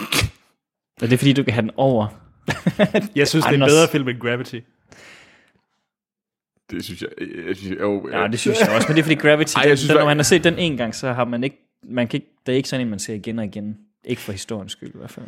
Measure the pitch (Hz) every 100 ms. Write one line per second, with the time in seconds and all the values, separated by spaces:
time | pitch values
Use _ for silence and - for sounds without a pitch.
0 | - - - - _ _ _ _ _ -
1 | 117 123 139 139 127 113 110 - 135 117
2 | 104 - - _ - - - - 208 214
3 | 202 143 143 156 123 139 139 156 165 147
4 | 127 123 120 120 127 117 - _ _ -
5 | - - _ _ _ _ _ _ _ _
6 | _ _ _ _ _ _ - 87 - 90
7 | - - 92 87 85 98 98 95 104 101
8 | 64 98 104 113 - 220 202 113 160 156
9 | 156 151 151 151 156 - 143 139 147 156
10 | 147 147 143 175 170 165 175 123 113 -
11 | 131 123 120 120 135 - _ _ - 123
12 | 117 143 - _ - 131 139 131 120 98
13 | - 107 113 113 107 107 104 107 _ _
14 | - 120 - 98 - 110 101 - - -
15 | - -